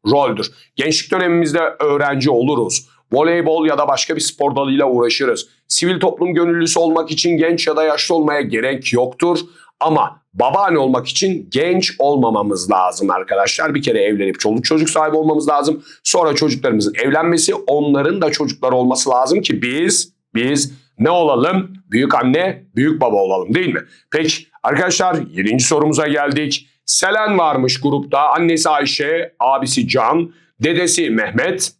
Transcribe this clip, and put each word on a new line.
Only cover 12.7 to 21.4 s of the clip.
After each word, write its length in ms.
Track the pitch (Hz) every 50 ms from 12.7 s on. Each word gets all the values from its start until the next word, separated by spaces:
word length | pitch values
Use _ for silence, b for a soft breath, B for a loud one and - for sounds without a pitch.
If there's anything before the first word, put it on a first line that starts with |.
lazım 380 | 101 92 92 90 90 - 101 98
arkadaşlar. 680 | 90 92 95 - 98 98 98 - - - 160 156 143
Bir 60 | 139
kere 220 | 139 135 113 110 98
evlenip 360 | 104 107 101 98 98 92 -
çoluk 260 | - 107 110 120 123
çocuk 240 | - 160 156 160 160
sahibi 260 | - 160 156 156 151
olmamız 340 | 156 156 156 156 151 143 151
lazım. 340 | 147 143 143 156 156 151 B B B B B
Sonra 320 | - - 180 165 156 143
çocuklarımızın 580 | 151 156 151 151 139 - - 110 107 98 104 107 110 120
evlenmesi, 520 | 139 139 156 165 170 170 160 - - -
onların 680 | - - - 139 151 147 147 143 139 139 - - 196
da 100 | 170 147
çocukları 440 | 117 - 151 123 - - - 127 127
olması 340 | 127 127 127 131 131 - 135
lazım 320 | 127 123 131 135 170 208
ki 200 | - - - -
biz, 520 | 123 123 127 151 170 190 - - - - _ _ _ _ -
biz 380 | 113 120 131 147 143 143 139 B B B B B -
ne 100 | 113 151
olalım? 640 | 175 180 165 151 135 120